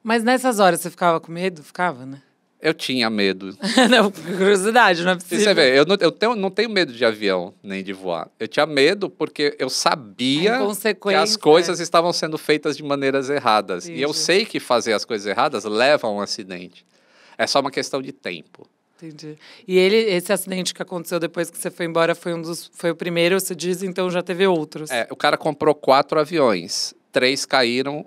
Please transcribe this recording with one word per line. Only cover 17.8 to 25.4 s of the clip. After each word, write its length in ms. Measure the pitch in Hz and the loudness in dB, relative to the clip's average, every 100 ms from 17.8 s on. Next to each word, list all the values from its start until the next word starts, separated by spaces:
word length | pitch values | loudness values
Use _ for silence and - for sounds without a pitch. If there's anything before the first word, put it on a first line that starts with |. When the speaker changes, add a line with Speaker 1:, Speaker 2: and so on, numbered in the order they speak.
| 131 143 | -6 -6
Speaker 2:
de 100 | 135 | -8
tempo. 560 | 139 104 87 - - - _ _ | -12 -12 -12 -14 -20 -20 _ _
Speaker 1:
Entendi. 440 | _ 165 151 151 151 - - - | _ -20 -18 -18 -18 -20 -20 0
E 120 | 185 | 4
ele, 180 | 185 220 | 6 4
esse 340 | 226 180 175 | 2 0 0
acidente 440 | 196 190 185 170 | -2 -2 -6 -6
que 80 | - | -8
aconteceu 360 | 165 180 165 175 | -10 -10 -6 -4
depois 320 | 165 170 170 | -4 -4 -6
que 60 | - | -6
você 140 | 185 | -10
foi 160 | 170 170 | -6 -4
embora 280 | 165 165 | 0 0
foi 200 | 165 - | 0 -4
um 80 | 170 | -6
dos, 280 | 165 170 - | -6 -10 -12
foi 160 | - 175 | -6 -4
o 40 | |
primeiro, 460 | 165 180 170 170 190 | -4 -4 2 2 2
você 140 | 185 | 0
diz, 280 | 175 175 180 | -6 -4 -4
então 280 | 190 180 185 | -4 -4 -2
já 120 | 180 | -2
teve 240 | 175 175 196 | -4 0 2
outros? 440 | 175 151 156 156 | 2 -2 -10 -6
Speaker 2:
É, 160 | 123 110 | -4 -4
o 60 | - | -2
cara 220 | 147 | 0
comprou 360 | 151 | 2